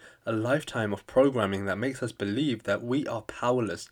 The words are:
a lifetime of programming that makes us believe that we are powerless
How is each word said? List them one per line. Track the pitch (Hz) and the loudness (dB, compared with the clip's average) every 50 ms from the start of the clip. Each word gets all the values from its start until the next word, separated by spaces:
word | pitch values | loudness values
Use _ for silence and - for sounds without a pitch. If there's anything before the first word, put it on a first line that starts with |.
| - - - _ - | -10 -20 -20 _ -6
a | 117 | -2
lifetime | 113 110 113 123 143 156 - - - 120 110 104 98 | -2 0 2 2 0 0 0 -2 -4 -2 -2 -2 -2
of | - - | -4 -6
programming | - - 131 139 143 127 117 104 98 98 95 101 | 0 4 6 6 6 4 2 2 2 0 0 -2
that | 98 92 | -2 -2
makes | 101 123 139 131 - | -2 -2 -4 -4 -4
us | 127 113 | -6 -6
believe | - - 101 101 104 131 156 143 113 104 - | -4 -4 -2 -2 0 0 0 0 -2 -2 -2
that | 101 101 - 117 | -2 -2 -2 0
we | 120 127 135 - | -2 0 0 0
are | - 120 107 | -2 -4 -6
powerless | - - - - 123 123 127 127 113 90 85 85 - - | -8 -10 -8 -2 2 2 4 4 2 0 -2 -4 -8 -14